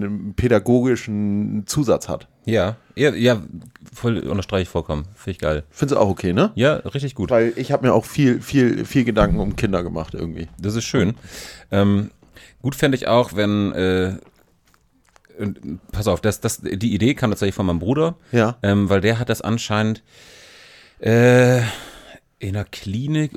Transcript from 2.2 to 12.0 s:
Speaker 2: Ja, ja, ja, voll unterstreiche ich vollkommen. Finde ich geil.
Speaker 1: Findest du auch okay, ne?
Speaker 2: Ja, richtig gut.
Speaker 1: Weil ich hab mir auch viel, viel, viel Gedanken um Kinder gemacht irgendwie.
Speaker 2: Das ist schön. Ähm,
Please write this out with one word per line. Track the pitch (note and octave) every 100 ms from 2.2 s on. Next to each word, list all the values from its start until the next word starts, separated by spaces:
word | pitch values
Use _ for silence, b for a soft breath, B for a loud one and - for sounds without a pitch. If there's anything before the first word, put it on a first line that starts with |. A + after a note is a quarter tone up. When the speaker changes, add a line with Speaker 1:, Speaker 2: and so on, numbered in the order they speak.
| - _ -
Speaker 2:
Ja, | A2 F2+ A#2+ _ -
ja, | C#3+
ja, | F#2 A#2+ A2 - E2+ - - -
voll | - A#2 G#2
unterstreiche | C2+ G2 F#2+ F#2+
ich | F2+
vollkommen. | F2 D#2+ D2 F#2 -
Finde | -
ich | F#2
geil. | D#2 D2+ -
Speaker 1:
Findest | - C#3 C3
du |
auch | G#2
okay, | F#2 F#2
ne? | F#2+ G#3 -
Speaker 2:
Ja, | C3+ D3+
richtig | - C#3 C#3 -
gut. | -
Speaker 1:
Weil | A#2+ A#2 -
ich | C3
hab | C#3+
mir | B2+
auch | G#2 -
viel, | - C3+ -
viel, | - C#3 A#2+ - -
viel | C#3 A#2
Gedanken | G#2+ G#2 G#2+
um | G2 -
Kinder | G#2+ F#2
gemacht | F2 E2 D#2+
irgendwie. | - E2 E2+ E2 -
Speaker 2:
Das | G2 A2+
ist | -
schön. | C#3 G2 A#2+ B B B B B
Ähm, | G2+ G2+ G2+